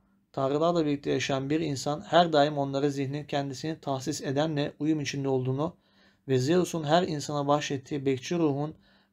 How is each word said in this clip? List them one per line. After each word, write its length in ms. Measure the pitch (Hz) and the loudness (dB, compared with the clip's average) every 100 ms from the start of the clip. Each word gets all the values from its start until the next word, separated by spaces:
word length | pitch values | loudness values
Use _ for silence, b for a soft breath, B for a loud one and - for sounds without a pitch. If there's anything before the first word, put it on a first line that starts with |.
| _ _ _ | _ _ _
tanrılarla 540 | - 135 147 170 170 151 | -2 0 2 2 2 0
birlikte 260 | 143 147 | -2 -2
yaşayan 380 | 139 127 135 135 | -2 0 -2 0
bir 100 | 156 | -2
insan 420 | 160 131 143 151 | -2 -4 -4 -6
her 320 | - 165 170 | 2 4 6
daim 240 | 151 147 147 | 6 4 2
onlara 320 | 139 139 143 | -2 0 0
zihnin 340 | 139 135 147 | 0 -4 -6
kendisini 560 | 143 147 139 127 156 156 | -4 -4 -4 -6 -8 -6
tahsis 420 | 143 131 139 143 | -4 -4 -4 -6
edenle 520 | 156 135 160 147 143 - | -2 0 0 0 -4 -2
uyum 200 | 151 156 | 0 0
içinde 300 | 135 143 135 | -2 -4 0
olduğunu 480 | 131 127 135 170 b b b b b - | 0 0 -2 -4 b b b b b 0
ve 120 | 131 | 0
Zeus'un 440 | 131 180 170 170 | 4 2 2 -2
her 200 | 147 170 | 2 2
insana 440 | 185 147 135 147 143 | 2 -2 -4 -2 2
bahşettiği 580 | 147 - 139 - 147 135 | 2 0 -6 -6 -2 0
bekçi 320 | 131 - 175 | 0 -2 0
ruhun 380 | 156 139 151 - b b b | 2 0 -4 -10 b b b